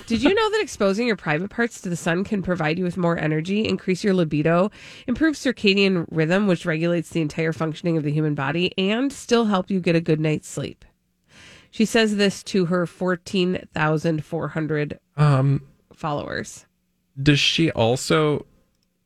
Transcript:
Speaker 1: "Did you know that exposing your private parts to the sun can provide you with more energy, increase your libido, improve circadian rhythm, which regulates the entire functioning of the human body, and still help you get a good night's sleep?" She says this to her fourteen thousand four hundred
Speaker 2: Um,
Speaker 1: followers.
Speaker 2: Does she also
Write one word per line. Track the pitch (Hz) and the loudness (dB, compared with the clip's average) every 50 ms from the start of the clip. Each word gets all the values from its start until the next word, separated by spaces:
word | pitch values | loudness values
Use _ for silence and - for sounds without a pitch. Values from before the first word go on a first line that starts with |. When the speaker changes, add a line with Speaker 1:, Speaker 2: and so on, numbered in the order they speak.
| - | -6
Speaker 1:
"Did | - 226 214 | -4 -4 0
you | 240 302 | 2 2
know | 403 453 440 427 | 4 4 2 0
that | 415 440 | 0 -2
exposing | 392 262 - - 214 196 196 208 247 240 | -4 -4 -4 -2 0 0 0 0 0 -2
your | 208 | -2
private | - - 170 151 156 185 208 | -2 -2 -2 -2 -2 -2 -6
parts | - - 233 233 - - | -4 -4 -4 -4 -4 -10
to | - 190 | -8 -8
the | 175 | -8
sun | 156 - 180 165 180 | -4 -2 -2 0 0
can | 202 - 220 196 | -2 -2 -4 -4
provide | 160 180 180 170 160 151 165 180 | -2 -2 -2 0 0 -2 0 0
you | 185 | -2
with | 180 170 | -2 -2
more | 190 175 170 170 170 | 0 0 0 0 0
energy, | - 156 156 156 160 185 196 208 220 | 0 0 0 -2 -2 -2 -2 0 0
increase | 190 190 180 - 185 185 175 - | 0 -2 -2 -2 -2 -2 0 0
your | 208 190 | 2 2
libido, | 185 170 156 156 147 151 160 170 175 190 208 - - - - - - - - | 2 2 2 0 0 2 2 4 2 2 0 -2 -10 -20 -20 -20 -12 -6 -6
improve | 240 - 302 320 285 | -2 2 2 0 0
circadian | - - 269 220 - - 202 196 202 196 190 190 170 160 - | 0 -2 -4 -2 2 2 4 4 4 4 2 2 0 -2 -2
rhythm, | - 160 156 156 180 196 214 | 0 0 2 2 2 2 2
which | 196 175 - - | 2 0 0 0
regulates | 170 156 156 165 170 175 170 - - | -4 -2 0 0 0 0 0 -2 -2
the | - 170 | -2 -2
entire | 160 147 - - 160 160 | -2 -2 -2 -2 -2 -2
functioning | 165 - 160 160 151 - - 175 165 | -2 -2 -4 -4 -4 -4 -2 0 0
of | 160 143 | 0 0
the | 151 | 0
human | 147 156 156 156 147 | 0 0 0 0 0
body, | 147 139 139 156 170 180 - - - | -2 -2 -2 0 0 -2 -2 -2 -2
and | 190 196 214 233 269 277 | 0 0 0 0 -2 -4
still | 269 - - - 240 233 233 | -4 -8 -2 0 2 2 4
help | 208 208 185 185 - | 2 2 0 0 0
you | 196 185 | -2 0
get | 170 180 165 | 0 2 2
a | 165 | 2
good | 170 - 156 151 | 2 2 0 0
night's | 156 156 151 - - | 2 0 -2 -2 -4
sleep?" | - - 147 139 - - _ - - _ _ _ _ _ _ _ _ _ - - - - - - _ | -8 -10 -8 -8 -8 -12 _ -20 -20 _ _ _ _ _ _ _ _ _ -20 -20 -20 -20 -20 -20 _
She | - - 220 | -2 -2 0
says | - - 233 220 214 208 | 2 4 2 2 2 2
this | 196 202 196 - - - | 2 2 2 2 -2 -8
to | - - 196 180 | -2 0 0 0
her | 160 180 180 175 | 2 0 -2 -2
fourteen | 165 - - 185 180 180 175 - - - 190 180 180 180 - - - _ | -4 -6 -4 -2 -2 -2 -4 -6 -4 0 0 0 0 0 -4 -8 -8 _
thousand | 160 156 156 156 151 147 165 160 151 151 | -2 0 0 0 0 0 0 -2 -2 -4
four | - 170 156 139 | -6 -8 -6 -6
hundred | 147 - 160 156 151 156 147 147 147 - - _ _ _ | -6 -4 -6 -4 -2 -2 -4 -4 -4 -8 -14 _ _ _
Speaker 2:
Um, | 147 151 147 139 131 135 139 135 135 - - _ _ _ _ | 2 2 4 4 4 4 2 0 0 -4 -10 _ _ _ _
Speaker 1:
followers. | - _ - 156 147 143 - - - - - - - - - _ _ _ _ _ _ _ _ _ _ 135 | -16 _ -6 -4 -4 -4 -6 -6 -8 -8 -8 -10 -14 -20 -20 _ _ _ _ _ _ _ _ _ _ 0
Speaker 2:
Does | 135 147 143 139 | 4 4 4 4
she | - - - - 165 160 | 4 2 2 2 0 0
also | - - 113 113 123 - - - 165 160 156 151 147 - - - _ _ _ _ _ _ _ _ _ _ _ | 2 2 2 2 2 0 0 0 2 2 2 2 0 -2 -6 -10 _ _ _ _ _ _ _ _ _ _ _